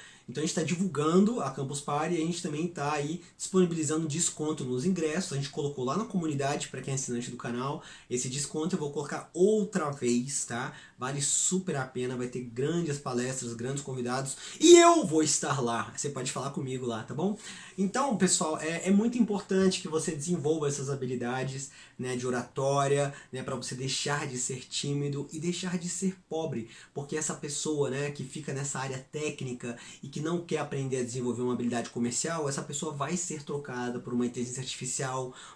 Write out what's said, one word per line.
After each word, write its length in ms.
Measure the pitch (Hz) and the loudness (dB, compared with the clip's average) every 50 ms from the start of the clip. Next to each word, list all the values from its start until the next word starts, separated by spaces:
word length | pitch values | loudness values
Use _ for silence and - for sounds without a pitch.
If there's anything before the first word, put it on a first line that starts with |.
| - - - - - - | -14 -20 -20 -20 -14 -10
Então 120 | - 147 | -4 -2
a 40 | 156 | -2
gente 100 | 165 - | 0 0
tá 80 | 175 160 | 0 0
divulgando 760 | - 175 165 202 185 139 143 151 160 170 190 208 226 247 233 | 0 0 0 0 0 0 2 2 6 8 8 6 6 4 0
a 100 | 139 139 | -2 -4
Campus 300 | - 143 135 127 143 - | -4 -4 -6 -4 -6 -6
Party 340 | - 147 147 151 160 170 175 | -4 -2 0 0 0 0 0
e 80 | 160 160 | 0 0
a 20 | |
gente 160 | 170 175 - | 0 -2 -2
também 240 | - 160 147 151 175 | -4 -4 -2 -2 -2
tá 280 | 170 - 156 143 143 151 | -4 -2 -2 -2 -2 0
aí 280 | 147 143 147 170 185 - - - | 0 -2 -2 -4 -6 -8 -14 -14
disponibilizando 720 | - - - - 185 180 165 170 160 151 139 156 160 165 | -10 -8 0 4 4 4 4 4 0 0 0 0 0 0
desconto 560 | 151 139 170 - - - - 151 156 156 147 139 | -2 0 0 0 0 0 -2 -2 -2 -2 -2 -2
nos 220 | 123 123 127 139 | -2 -2 0 2
ingressos. 480 | 190 185 165 160 151 156 185 190 - 139 | 2 2 2 0 0 0 -2 -2 -2 -4
A 20 | |
gente 140 | 139 139 - | -4 -4 -4
colocou 340 | - 156 143 143 - 131 123 | -4 -2 -2 -2 -2 -2 -2
lá 140 | 127 147 | 0 0
na 80 | 190 226 | -2 -2
comunidade 640 | - - 180 160 156 143 139 139 135 147 - - - | -2 -2 -2 0 0 -2 0 0 0 0 -2 -4 -6
pra 120 | - 127 | -8 -8
quem 120 | - 139 135 | -6 -4 -4
é 20 | |
assinante 340 | 131 - 123 120 120 123 123 | -4 -4 -4 -4 -4 -4 -6
do 60 | 120 | -10
canal 480 | - - 123 120 123 127 143 156 175 - - - - - - | -8 -6 -6 -4 -2 -2 -4 -4 -6 -10 -14 -20 -18 -10 -6
esse 200 | 120 123 - 131 | -4 -4 -2 -2
desconto. 460 | 127 143 - - - 156 156 180 185 | -4 -4 -6 -4 -2 -2 0 0 0
Eu 40 | 165 | -2
vou 120 | 151 143 | -2 -2
colocar 380 | 143 156 143 - 156 139 - - - | -4 -4 -4 -4 -6 -8 -8 -6 2
outra 580 | 165 185 208 220 214 196 190 - 180 156 143 | 4 6 6 6 4 2 2 0 -2 -2 -2
vez, 540 | 143 - 123 120 120 120 127 143 143 - - | -2 -2 0 2 2 2 2 0 -4 -4 -4
tá? 260 | - 120 120 131 143 - - - - - | -4 -4 -4 -4 -6 -8 -12 -20 -20 -12
Vale 240 | - 123 131 147 143 | -6 -6 -4 -2 -2
super 540 | 139 - - - - - 180 190 185 180 147 | 0 0 2 2 2 2 0 0 0 -2 -2
a 80 | 139 127 | -2 -4
pena, 320 | - - 123 123 123 127 | -4 -4 -4 -4 -2 -2
vai 120 | 123 123 | -2 -4
ter 140 | 123 - 127 | -4 -4 -6
grandes 560 | 123 117 113 123 139 156 170 170 165 147 139 | -8 -6 -4 -2 0 0 2 0 0 0 -2
palestras, 560 | - - 135 120 120 127 131 131 - 123 117 117 | -4 -4 -2 -2 0 0 -2 -2 -4 -6 -6 -6
grandes 300 | 113 123 131 139 139 - | -6 -4 -4 -4 -4 -4
convidados 540 | 139 131 127 120 123 127 135 139 139 - - - - - | -4 -4 -4 -2 -2 -2 -2 -2 -4 -6 -8 -10 -10 0
e 200 | - - 339 349 | 8 12 12 12
eu 280 | 339 339 339 339 320 233 | 12 12 12 10 8 6
vou 160 | 143 156 156 | 4 4 4
estar 380 | 156 147 - - 165 147 135 135 | 6 6 2 0 2 0 0 0
lá. 320 | 120 117 117 113 110 - - | 2 0 0 -2 -4 -6 -6
Você 120 | - - 143 | -6 -6 -4
pode 220 | 143 131 123 - | -4 -4 -6 -4
falar 200 | - 139 143 143 | -4 -4 -4 -4
comigo 340 | - 175 139 131 131 127 127 | -4 -4 -4 -4 -4 -4 -2
lá, 180 | 120 113 110 110 | -4 -4 -4 -6
tá 100 | - 123 | -6 -4
bom? 240 | 127 175 202 208 - - - - - - - - | 0 0 0 0 -2 -8 -14 -14 -14 -16 -10 -2
Então, 380 | 185 202 185 - 254 285 285 220 | 0 0 0 2 2 2 2 4
pessoal, 420 | 180 190 175 - - 175 156 156 - | 4 4 4 4 2 2 0 0 -2
é, 260 | 156 160 165 165 - | -2 -2 -2 0 2
é 40 | 185 | 6
muito 260 | 202 202 220 240 240 | 6 6 6 4 4
importante 640 | 254 208 214 202 185 - - 190 190 190 185 185 - | 2 2 2 2 -4 0 0 2 4 4 4 4 2
que 80 | - 170 | -4 -2
você 260 | 156 156 - 185 156 | -2 -2 0 -2 -4
desenvolva 540 | 139 139 175 175 143 135 151 160 156 147 139 | -4 -2 -2 -2 0 2 0 2 2 2 0
essas 200 | 139 143 131 139 | -2 -2 -4 -4
habilidades, 800 | 139 120 131 123 131 117 120 120 127 131 131 135 135 135 139 - - - - - - - | -4 -4 -2 -4 -4 -2 -2 -2 -2 -2 -4 -4 -6 -8 -10 -12 -14 -20 -20 -20 -10 -8
né, 140 | 127 127 127 | -4 -4 -4
de 100 | 123 123 | -2 -2
oratória, 880 | 127 123 120 120 - - 139 135 139 139 143 139 139 143 143 143 143 143 - - - | -2 -2 -2 -4 -6 -4 0 2 2 4 4 4 4 4 4 2 0 -2 -8 -14 -10
né, 120 | - 127 127 | -10 -8 -6
pra 120 | 131 131 | -6 -6
você 200 | 120 123 - 135 | -6 -6 -6 -6
deixar 500 | 123 139 135 - - - 147 143 147 156 | -4 -4 -2 -2 -2 0 0 0 0 -2
de 100 | 139 123 | -4 -4
ser 260 | 123 - - 131 123 - | -4 -4 -4 -4 -8 -8
tímido 640 | - - - - 143 143 143 143 143 139 143 - - | -8 -6 -4 -2 -2 -2 -2 -2 -2 -2 -4 -6 -8
e 80 | - 151 | -8 -4
deixar 380 | 156 175 175 - 185 180 175 | -2 -2 -2 -2 -4 -4 -4
de 100 | 175 170 | -2 -4
ser 300 | 175 - - 196 185 185 - _ | -4 -4 0 -2 -2 -2 -2 _
pobre, 400 | - 160 160 160 147 131 120 113 - - - - - - | -6 -4 -2 -2 -2 -2 -4 -6 -8 -12 -20 -18 -10 -8
porque 200 | 143 143 - 156 | -8 -6 -4 -4
essa 200 | 156 156 - 165 | -2 -2 -2 -4
pessoa, 560 | - - 143 143 - - 156 151 143 139 123 | -6 -6 -6 -6 -4 -2 0 2 2 2 0
né, 180 | 127 139 143 143 | 0 -2 -2 -4
que 140 | 143 - 131 | -4 -6 -10
fica 280 | - - 156 143 156 | -8 -8 -10 -6 -6
nessa 280 | 139 135 135 - - 131 | -4 -4 -4 -4 -4 -4
área 180 | 131 131 131 131 - - | -4 -4 -6 -8 -10 -8
técnica 640 | - 151 151 151 143 - 135 127 123 123 120 120 120 - - - - - | -8 -4 -4 -4 -4 -4 -6 -6 -6 -6 -6 -8 -8 -8 -12 -18 -16 -16
e 80 | - 139 | -14 -10
que 100 | 143 147 | -6 -4
não 240 | 151 160 175 175 175 | -2 0 -2 -2 -2
quer 140 | - 156 | -2 -2
aprender 400 | 151 143 143 143 139 135 131 131 | -2 -2 -2 -4 -4 -2 -2 0
a 60 | 127 120 | -2 -2
desenvolver 400 | 113 120 131 120 123 113 120 123 | -2 -4 -2 -2 -2 -2 0 0
uma 100 | 123 120 | 0 0
habilidade 380 | 117 120 117 120 117 113 - | 0 0 0 0 0 -4 -4
comercial, 580 | - 120 120 120 120 - - 160 165 165 151 139 | -2 -2 -2 0 0 0 -2 -2 -2 -2 -2 -2
essa 140 | 139 165 147 | -2 -4 -6
pessoa 280 | - 143 - 170 156 | -6 -6 -4 -4 -4
vai 240 | 143 139 139 151 180 | -4 -4 -4 -2 -2
ser 280 | 180 - - - 143 - | -4 -4 -4 -6 -8 -6
trocada 560 | - 147 143 - - 123 123 123 123 120 - | -4 -6 -4 -4 -6 -6 -4 -4 -2 -4 -4
por 160 | - 120 123 | -4 -2 0
uma 100 | 120 120 | 2 2
inteligência 360 | 120 - 127 120 - - 131 | 2 0 -2 -4 -4 -4 -6
artificial, 720 | 127 - - - 135 - - - 139 131 131 131 127 127 127 - - - - | -6 -6 -6 -6 -6 -4 -4 -2 -2 -2 -2 -4 -4 -6 -8 -14 -16 -18 -18